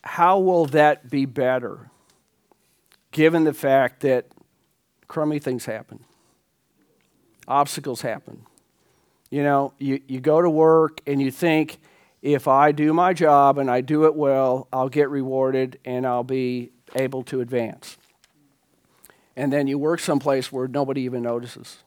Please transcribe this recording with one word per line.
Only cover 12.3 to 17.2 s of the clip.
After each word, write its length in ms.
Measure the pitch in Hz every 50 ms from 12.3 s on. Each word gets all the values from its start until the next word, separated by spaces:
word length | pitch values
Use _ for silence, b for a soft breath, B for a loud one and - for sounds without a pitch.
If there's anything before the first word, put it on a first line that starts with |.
| 147 135 - 147
I 240 | 135 135 147 151
do 200 | 139 123 151 151
my 200 | 160 165 180 180
job 460 | 185 156 180 151 143 143 139 139 135 143
and 120 | 139 131
I 100 | 123 127
do 240 | 127 127 156 151 156
it 80 | 156 151
well, 500 | 156 147 139 135 135 135 131 127 127 - _
I'll 160 | - 131 131 135
get 200 | 127 147 147 135
rewarded 680 | 143 139 131 131 131 135 131 131 131 131 127 127 127 - _
and 200 | 127 127 123 131
I'll 180 | 127 123 123 123
be 480 | 127 135 131 127 123 123 123 120 - _ _ _ - -
able 260 | 123 135 131 135 131